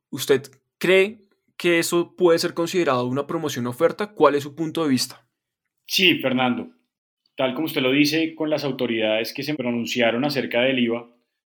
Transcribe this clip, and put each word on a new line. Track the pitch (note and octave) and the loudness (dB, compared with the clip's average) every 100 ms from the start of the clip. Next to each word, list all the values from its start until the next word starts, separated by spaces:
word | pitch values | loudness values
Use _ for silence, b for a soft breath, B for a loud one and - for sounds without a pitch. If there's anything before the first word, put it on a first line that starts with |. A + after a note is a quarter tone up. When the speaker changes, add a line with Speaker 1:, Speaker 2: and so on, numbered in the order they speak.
| - | -14
Speaker 1:
¿usted | C#3 - C3+ C3+ _ _ - | -8 0 0 0 _ _ -6
cree | E3+ F#3+ G3 A3 _ _ _ - | 2 4 4 -2 _ _ _ -6
que | F3 E3+ | 0 2
eso | E3 F3 E3+ - | 2 0 -2 2
puede | F3+ E3 | 4 4
ser | E3+ | 0
considerado | - E3+ F#3+ D#3 B2+ B2 | -4 -4 0 0 0 0
una | C3 C#3 | -4 -4
promoción | E3 D#3 C3+ A#2+ | -4 -6 -4 -6
o | |
oferta? | B2 E3 D#3+ G#3 | 0 0 0 -8
¿Cuál | - D3+ | 4 4
es | C#3+ | 4
su | C#3 C3 | -4 -8
punto | D#3+ E3 | -6 -2
de | D#3+ | 0
vista? | B2+ - - _ _ _ _ _ _ - | 0 -2 -10 _ _ _ _ _ _ -6
Speaker 2:
Sí, | - F#3 C#3+ | 2 4 4
Fernando. | C3+ B2 B2+ A2 G2+ _ _ _ _ _ _ - | 0 0 0 0 -6 _ _ _ _ _ _ -4
Tal | C3 | -4
como | B2+ D#3 | -2 -4
usted | D3+ | 0
lo | B2+ | 2
dice, | C3+ D3 D#3 D#3+ | 2 2 2 -2
con | - D#3 | -4 -4
las | D3+ | -2
autoridades | D3 C3+ B2 A2+ A2 A2 - | -2 -4 -2 0 0 0 -2
que | - | -6
se | B2+ | -6
pronunciaron | D3+ B2 A#2+ A2+ B2 A#2 A2+ | -4 -2 -4 -4 0 0 2
acerca | C#3+ C#3 - A#2+ | -2 -2 -2 0
del | B2+ C3 | 0 0
iva, | A#2 A#2 - _ _ _ | 0 -2 -8 _ _ _